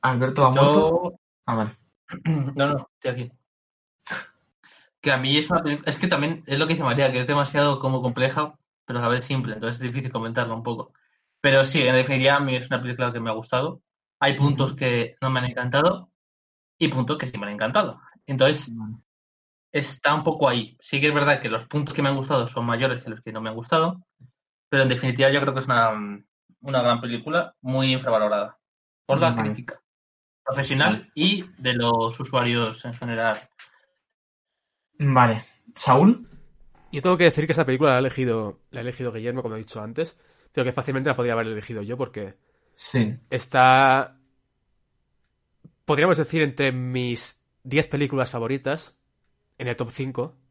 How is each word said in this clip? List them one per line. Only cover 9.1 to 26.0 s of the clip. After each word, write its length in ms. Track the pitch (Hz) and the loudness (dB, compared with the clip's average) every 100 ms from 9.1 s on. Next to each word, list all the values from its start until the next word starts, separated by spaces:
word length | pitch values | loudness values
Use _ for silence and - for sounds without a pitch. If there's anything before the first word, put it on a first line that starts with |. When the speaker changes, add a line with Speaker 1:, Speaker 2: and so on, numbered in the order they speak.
| 123 | -2
Speaker 2:
simple, 300 | 120 135 117 | -2 -4 -4
entonces 260 | 107 113 120 | -6 -8 -6
es 60 | 127 | -6
difícil 240 | 123 131 | -6 -6
comentarla 420 | 120 113 117 117 | -8 -6 -4 -4
un 80 | 113 | -6
poco. 300 | 117 113 - _ _ _ _ _ | -6 -8 -10 _ _ _ _ _
Pero 220 | 143 135 | 4 4
sí, 180 | 135 147 | 4 2
en 120 | 127 | 4
definitiva, 420 | 127 131 135 131 143 | 4 2 2 4 4
a 40 | |
mí 160 | 143 127 | 2 -2
es 120 | 123 | -2
una 120 | 127 | -6
película 320 | 123 123 123 | -4 -4 -4
que 80 | 117 | -2
me 100 | 113 | -6
ha 40 | |
gustado. 460 | 110 113 127 147 185 _ _ _ _ | -6 -2 -2 -2 -6 _ _ _ _
Hay 160 | 139 139 | 0 2
puntos 340 | 143 139 131 | 2 2 -2
Speaker 1:
Ujú. 60 | - | -2
Speaker 2:
que 380 | 131 120 117 - | -2 0 -2 -4
no 100 | 131 | -2
me 100 | 131 | -2
han 60 | 123 | -2
encantado 640 | 123 123 139 165 180 - _ _ _ _ _ _ _ | -4 -2 2 2 0 -10 _ _ _ _ _ _ _
y 100 | 156 | -2
puntos 300 | 131 120 151 | 0 -2 -4
que 80 | 131 | -6
sí 100 | 107 | -8
me 80 | 101 | -10
han 60 | |
encantado. 480 | 104 107 208 202 - - _ - | -4 0 0 0 -4 -20 _ -8
Entonces, 480 | 135 135 143 - | 2 2 2 -6
Speaker 1:
Vale. 200 | 113 107 117 _ _ _ _ _ _ _ | -12 -12 -12 _ _ _ _ _ _ _
Speaker 2:
está 420 | 147 139 - 143 | -6 -6 -4 0
un 100 | 151 | 0
poco 240 | 165 151 139 | 0 2 2
ahí. 280 | 120 110 _ | 2 -4 _
Sí 200 | - 139 | -6 0
que 80 | 147 | 2
es 60 | |
verdad 260 | 147 143 143 | 2 2 2
que 80 | 117 | 0
los 160 | 110 - | -6 -4
puntos 240 | 147 139 | -4 -4
que 80 | - | 0
me 60 | 139 | 0
han 80 | 139 | 0
gustado 300 | 135 139 117 | 0 0 0
son 180 | - 117 | -4 -4
mayores 360 | 117 131 120 | 0 0 -2
que 60 | 120 | -8
los 100 | 110 | -14
que 120 | - | -12
no 80 | 110 | -10
me 80 | 110 | -8
han 60 | 110 | -10
gustado, 440 | 117 165 165 180 _ _ - _ _ _ _ | -2 0 0 -4 _ _ -20 _ _ _ _
pero 120 | 139 | 2
en 40 | 131 | 2
definitiva 420 | 123 131 120 135 | 2 -2 4 4
yo 100 | 143 | 4
creo 120 | 139 | 0
que 80 | 131 | -4
es 60 | 123 | 0
una, 260 | 120 113 107 | 4 4 2